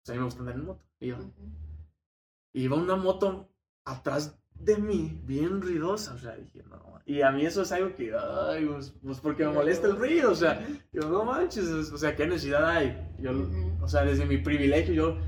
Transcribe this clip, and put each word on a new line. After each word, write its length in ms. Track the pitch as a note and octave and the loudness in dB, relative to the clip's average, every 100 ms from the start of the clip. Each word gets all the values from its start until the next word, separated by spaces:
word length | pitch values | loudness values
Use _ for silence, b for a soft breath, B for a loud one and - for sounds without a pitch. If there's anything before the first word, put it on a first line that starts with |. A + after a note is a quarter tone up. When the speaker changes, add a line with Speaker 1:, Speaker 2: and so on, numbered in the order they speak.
Speaker 1:
pues, 80 | - | -10
a 40 | |
mí 60 | B2 | -6
me 60 | B2+ | -6
gusta 140 | B2 | -6
andar 140 | B2 B2 | -10 -8
en 100 | E3+ | -10
moto. 180 | F#3 _ _ | -12 _ _
Iba. 200 | B2+ A#2+ | -10 -8
Speaker 2:
Ujú. 120 | B2+ - - - - - - _ _ _ _ _ _ | -12 -16 -16 -14 -14 -16 -20 _ _ _ _ _ _
Speaker 1:
Iba 240 | C3 B2+ D3 | -4 0 0
una 180 | F3+ F#3+ | 0 0
moto 540 | F#3 F#3 G3 F#3+ - _ _ _ - | 0 2 0 -2 -10 _ _ _ -14
atrás 540 | C3 D3 C#3 D3+ - _ | -10 -4 -4 -4 -10 _
de 240 | - E3 G#3 | -2 2 2
mí, 420 | G#3 F#3 D#3 D#3 B2 | 2 -2 -2 -6 -4
bien 360 | C#3 E3 G3 | -2 0 -2
ruidosa, 520 | F3+ E3 E3 G#3+ G3+ | -2 -2 -2 -2 -6
o 40 | B2 | -12
sea, 180 | B2 G2+ | -14 -14
dije, 280 | G2+ - | -18 -20
"No". 380 | - - - - - | -20 -20 -20 -14 -4
Y 160 | C#3+ | 4
a 100 | C#3 | 4
mí 140 | C#3 D#3+ | 4 2
eso 180 | F#3+ | 0
es 80 | F3+ | 0
algo 240 | F3+ F#3+ - | 0 -2 -4
que, 180 | A#2 A2 | -4 -2
ay, 500 | A#2 C#3+ D#3 D#3+ D3+ | -2 -2 -2 0 -2
pues, 260 | C#3+ C3+ - | -2 -10 -12
pues, 160 | C3+ C3 | -10 -6
porque 240 | D3+ C#3 | -2 0
me 60 | D#3 | 2
Speaker 2:
Ujú. 100 | D3+ | 2
Speaker 1:
molesta 280 | D3 F#3+ G#3 | 4 4 2
el 100 | G3+ | 2
ruido, 340 | B3+ E4+ B3+ | 4 4 6
o 40 | E3 | 4
sea, 300 | E3 - A3+ | 4 2 -4
Speaker 2:
Ujú. 140 | - - | -10 -8
Speaker 1:
yo, 160 | D3+ D#3 | -4 0
"No 160 | F#3 A3+ | 0 0
manches, 400 | C#4 F4+ A3 F3 | 0 -2 0 -2
es, 240 | D#3+ D3+ | -2 -4
o 60 | C#3+ | -2
sea, 180 | D3+ D3 | -2 0
qué 100 | D3+ | 0
necesidad 380 | F3 C#3 C#3+ D#3+ | 0 0 2 4
hay". 460 | E3+ C3+ B2 - - | 4 2 -2 -8 -6
Yo, 120 | C3+ | -4
Speaker 2:
Ujú. 460 | C3+ C3+ - - - | -2 -2 -2 -2 -2
Speaker 1:
o 40 | - | 0
sea, 160 | C#3+ C#3+ | 2 4
desde 200 | C#3 C#3+ | 2 2
mi 120 | C#3 | 2
privilegio, 560 | D3 D3 C#3 D3 F3+ | 2 4 4 4 4
yo, 240 | D#3+ D#3+ D#3+ | 4 2 0